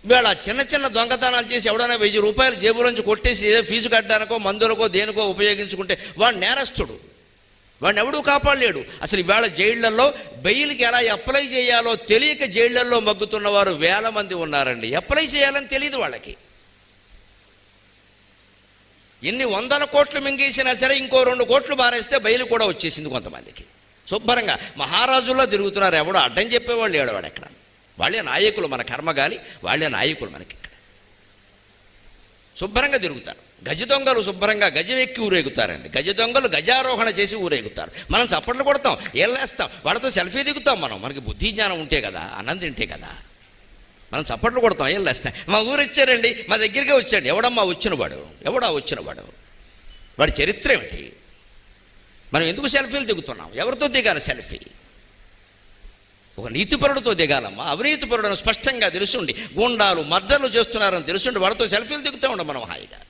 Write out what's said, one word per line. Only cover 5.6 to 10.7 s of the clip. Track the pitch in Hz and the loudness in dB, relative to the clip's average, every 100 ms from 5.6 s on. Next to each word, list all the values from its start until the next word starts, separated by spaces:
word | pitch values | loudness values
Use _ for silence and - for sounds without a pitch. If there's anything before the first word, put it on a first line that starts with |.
| 202 180 190 190 - 160 | -2 -6 -4 -4 -4 2
వాడు | 233 208 | 2 2
నేరస్తుడు, | 190 269 262 - 147 107 - - _ _ _ _ _ _ | 0 0 -2 -4 -8 -10 -20 -20 _ _ _ _ _ _
వాడిని | 170 208 | 0 2
ఎవడూ | 240 302 | 0 0
కాపాడలేడు. | 285 285 285 277 233 151 - - | 2 4 4 2 2 0 -10 -8
అసలు | 139 196 | -2 0
ఇవాళ | 175 208 226 | 4 2 2
జైళ్లలో | 151 208 233 226 220 277 269 - - | 2 0 2 2 4 2 0 -14 -4
బెయిల్కి | 170 247 294 | 0 2 0